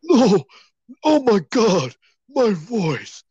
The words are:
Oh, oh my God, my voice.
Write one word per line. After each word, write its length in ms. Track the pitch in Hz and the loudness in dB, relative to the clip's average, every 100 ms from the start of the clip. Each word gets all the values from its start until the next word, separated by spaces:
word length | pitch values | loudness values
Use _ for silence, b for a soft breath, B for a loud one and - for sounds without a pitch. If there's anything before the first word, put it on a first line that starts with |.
| 320 | 2
Oh, 360 | 285 240 190 - b b _ _ 254 | 2 4 2 -2 b b _ _ -6
oh 200 | 311 311 | 0 0
my 160 | 254 208 147 | 2 -2 -2
God, 460 | 254 220 180 127 - _ _ _ | 0 0 0 -4 -12 _ _ _
my 220 | 277 240 | -2 -2
voice. 720 | 180 165 233 165 123 - - _ | -2 -6 -6 -4 -6 -12 -20 _